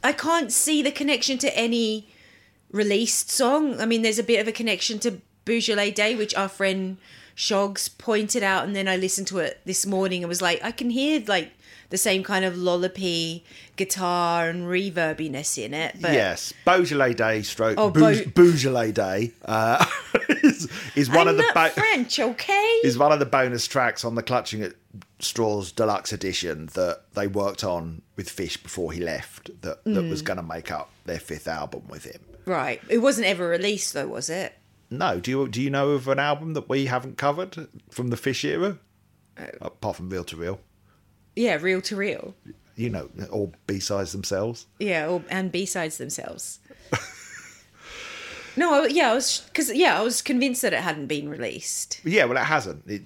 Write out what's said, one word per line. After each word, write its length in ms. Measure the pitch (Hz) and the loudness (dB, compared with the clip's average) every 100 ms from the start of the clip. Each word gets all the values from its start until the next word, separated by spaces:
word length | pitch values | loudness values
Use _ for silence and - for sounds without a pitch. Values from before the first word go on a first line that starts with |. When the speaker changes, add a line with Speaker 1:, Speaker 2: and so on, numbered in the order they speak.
| 262 | 0
Speaker 1:
I 80 | |
can't 400 | 294 294 339 254 | 0 2 2 2
see 280 | - - 302 | 0 2 2
the 100 | 311 | 2
connection 460 | 285 294 247 262 254 | 0 0 0 0 0
to 180 | 277 - | 0 0
any 500 | 233 233 220 214 208 _ - _ _ _ _ | 0 2 0 -2 -8 _ -20 _ _ _ _
released 580 | 202 214 202 226 - - | -2 2 2 2 0 -2
song. 500 | - 247 294 302 233 | 2 2 4 2 0
I 40 | 220 | 0
mean, 180 | 226 | 2
there's 160 | 226 214 | 2 0
a 40 | |
bit 160 | 226 226 | 2 2
of 80 | 214 | 0
a 40 | |
connection 460 | 220 226 185 - 220 | -2 -2 -2 -2 -2
to 220 | 233 185 - _ - | -2 -4 -10 _ -2
Beaujolais 460 | 233 226 208 208 | 0 0 0 0
Day, 240 | 202 214 233 | 0 0 0
which 180 | 208 - | -2 -2
our 120 | 196 | -4
friend 480 | - 196 190 185 190 - - - - | 0 0 0 -4 -8 -16 -20 -18 -6
Shogs 540 | - 202 202 196 - - | 0 2 0 -2 -6 -6
pointed 460 | - 214 214 240 | 0 0 0 0
out, 200 | 196 190 143 | 2 2 0
and 100 | 202 | -2
then 120 | 190 | 0
I 80 | 185 | 0
listened 320 | 185 190 185 | 0 -2 -4
to 120 | 190 | -2
it 200 | 151 - - | -2 -4 -4
this 200 | 185 202 | -2 0
morning 380 | 190 190 180 | 0 0 0
and 60 | 175 | -4
was 120 | 175 | 0
like, 220 | 180 170 | 0 0
"I 80 | 220 | -2
can 180 | 226 240 | -4 -2
hear, 320 | 240 285 311 208 | 0 2 2 2
like, 240 | 185 160 - - - - | 0 -2 -10 -20 -20 -6
the 80 | 190 | -2
same 260 | 220 190 | 2 2
kind 220 | 190 190 190 | 0 0 0
of 80 | 180 | 0
lollopy 880 | 180 175 180 185 185 170 165 165 - - - - | 2 2 0 -2 -2 -2 -2 -6 -14 -20 -12 -6
guitar 720 | 190 190 180 175 170 170 165 | -4 -2 0 2 2 2 0
and 180 | 175 175 | -2 -2
reverbiness 920 | 180 196 170 160 156 156 131 - - | -2 -2 0 0 0 -4 -6 -4 -4
in 120 | 113 | -4
it." 240 | 147 160 - | -4 -6 -4
But 140 | 170 | 2
Speaker 2:
Yes, 400 | 139 98 85 - - - | 2 2 -2 -8 -2 4
Beaujolais 480 | 185 170 143 131 | 4 4 4 2
Day 280 | 117 110 110 | 4 2 0
stroke 360 | 104 - 113 104 | -2 0 2 4
Speaker 1:
Oh, 120 | 101 | 4
Speaker 2:
Bouge-, 320 | 156 220 214 190 | 8 8 6 4
Speaker 1:
Beau-, 100 | - | 8
Speaker 2:
Beaujolais 500 | 175 156 131 127 113 | 8 8 2 2 0
Day, 400 | 107 98 98 113 - | 0 0 0 -2 -4
uh, 420 | - 110 113 127 - - - | -2 2 4 4 2 0 -2
<laughs> 160 | - - | 0 2
is, 400 | - 302 - 147 - 131 143 | 4 4 4 -2 -10 -4 0
is 140 | 135 | 4
one 180 | 165 170 | 6 6
Speaker 1:
I'm 20 | |
Speaker 2:
of 80 | - | 6
the 60 | |
Speaker 1:
not 100 | 466 165 160 - | 4 4 4 4
Speaker 2:
bo-, 60 | |
Speaker 1:
French, 380 | 440 339 240 - | 2 2 0 0
okay? 580 | 240 233 - 403 427 453 | -2 -2 0 2 2 4
Speaker 2:
is 140 | 269 120 | 4 6
one 140 | 147 | 6
of 80 | 147 | 6
the 60 | 131 | 4
bonus 420 | 131 127 120 - | 2 2 0 -2
tracks 380 | 139 120 - 117 | 0 0 0 -4
on 100 | 117 | -4
the 80 | |
Clutching 380 | 113 123 - 110 | 0 -2 -2 -6
at 100 | 95 - _ 101 - _ | -6 -10 _ -20 -20 _
Straws 540 | - - 110 104 90 | -6 0 0 0 -2
Deluxe 400 | - 110 101 - | 0 2 2 -2
Edition 540 | 101 95 85 87 76 78 | -6 -4 -4 -4 -6 -6
that 280 | 92 90 80 _ - | -2 -2 -2 _ -4
they 120 | 101 | -2
worked 380 | 101 101 92 98 | 0 -2 -2 -4
on 360 | 87 82 80 - - | -4 -4 -10 -14 -12
with 140 | 92 | -10
Fish 260 | - 85 - | -8 -8 -8
before 380 | - - 82 | -10 -6 -6
he 80 | 82 | -4
left, 480 | 85 76 - - - - | -4 -6 -8 -18 -20 -12
that, 220 | 90 - | -10 -8
that 200 | 220 196 | -2 -2
was 180 | 170 151 | -2 -4
Speaker 1:
Mm. 40 | 156 | -6
Speaker 2:
gonna 180 | 92 | -6
make 280 | 82 82 - | -8 -10 -8
up 180 | 78 73 _ - | -10 -10 _ -10
their 140 | 82 | -10
fifth 280 | - 76 - | -8 -10 -6
album 340 | 82 73 - - | -6 -8 -10 -14
with 160 | 76 - | -16 -16
him. 160 | - - - - | -18 -20 -14 -6
Speaker 1:
Right. 340 | 170 135 - - | -4 -4 -6 0
It 120 | 233 | 2
wasn't 280 | 262 226 196 | 4 2 2
ever 180 | 180 175 | 0 0
released, 460 | 170 202 202 - | 0 0 -2 -4
though, 140 | - 135 | -4 -6
was 220 | 113 - | -6 -6
it? 240 | 175 - - _ _ - | -6 -8 -12 _ _ -12
Speaker 2:
No. 300 | 127 180 90 | -4 -2 -2
Do 120 | 87 | -2
you, 160 | 131 135 | -2 -2
do 120 | 113 | -2
you 120 | 139 | -2
know 200 | 139 143 | 0 2
of 160 | 147 127 | 2 0
an 120 | 135 | 0
album 340 | 147 147 160 | 2 0 -2
that 160 | 151 - | -6 -2
we 160 | 135 135 | 0 0
haven't 320 | 127 131 117 | -2 -4 -2
covered 500 | 143 147 185 165 151 - - | 0 0 -4 -10 -16 -20 -14
from 200 | - 123 | -6 -4
the 80 | 120 | -2
Fish 260 | 139 127 | -2 -2
era? 340 | 147 156 196 175 _ _ _ _ _ - | -2 0 -2 -4 _ _ _ _ _ -18
Speaker 1:
Uh, 100 | - - | -18 -14
Speaker 2:
Apart 340 | - - 107 87 | -14 -8 -6 -6
from 140 | 90 | -6
Reel 160 | 92 87 | -8 -8
to 100 | 80 | -8
Reel. 240 | 85 98 _ _ _ _ _ _ _ - | -6 -8 _ _ _ _ _ _ _ -2
Speaker 1:
Yeah, 200 | 233 156 | 0 0
Reel 260 | 180 185 | 0 -2
to 120 | - 202 | -2 -4
Reel. 400 | 202 - - 190 - - _ - | -4 -6 -10 -16 -20 -20 _ -6
Speaker 2:
You 140 | 117 | -6
know, 180 | 98 69 - 95 | -4 -8 -12 -8
or 200 | 107 98 78 - | -6 -6 -6 -8
B-sides 460 | 98 - 101 92 | -6 -2 -4 -4
themselves. 560 | 98 92 95 110 117 - - | -6 -4 -2 -4 -6 -14 -8
Speaker 1:
Yeah, 300 | 202 170 156 | -4 -2 -2
or, 160 | 175 165 | -4 -4
and 220 | 185 190 | -4 -4
B-sides 460 | 175 196 190 160 - | -4 -4 -4 -6 -6
themselves. 600 | 127 - - - - - - - - | -10 -10 -10 -12 -12 -14 -20 -20 -8
<laughs> 80 | - - - - - - - _ _ - - - - - - - - | -6 -6 -16 -18 -18 -20 -20 _ _ -20 -16 -14 -14 -14 -16 -8 0
No, 280 | 339 285 | 4 4
I, 40 | 294 | 4
yeah, 240 | 302 262 | 4 4
I 40 | 240 | 4
was, 260 | 254 - - | 2 -2 -4
'cause, 180 | - 269 | -4 0
yeah, 240 | 247 339 170 | 4 4 4
I 40 | |
was 180 | 226 - | 2 0
convinced 400 | - 254 269 240 | 0 2 2 0
that 120 | 214 | 0
it 60 | 135 | 0
hadn't 260 | 175 151 139 | -2 -4 -4
been 200 | 151 147 | -4 -4
released. 720 | 156 110 64 - - - - | -6 -8 -8 -8 -8 -8 -6
Speaker 2:
Yeah, 220 | 160 202 123 | 0 4 4
well, 120 | 127 | 2
it 60 | |
hasn't. 400 | 123 151 101 73 - | 2 0 -2 -10 -10
It, 140 | 101 | -10